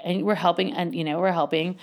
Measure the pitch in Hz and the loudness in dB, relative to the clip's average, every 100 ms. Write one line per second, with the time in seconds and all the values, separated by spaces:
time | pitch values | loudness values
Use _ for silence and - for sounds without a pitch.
0 | - 185 208 185 175 175 190 - 170 - | -4 0 0 2 2 2 0 -2 -4 -2
1 | 156 156 190 170 143 160 175 185 | -2 0 0 2 0 0 -2 -6